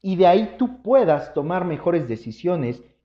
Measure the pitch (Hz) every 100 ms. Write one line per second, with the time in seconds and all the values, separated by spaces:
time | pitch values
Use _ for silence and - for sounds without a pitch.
0 | 190 180 180 185 220 - 247 - 208 262
1 | 226 147 - - 143 180 180 147 - 170
2 | 131 113 117 110 175 180 123 120 - _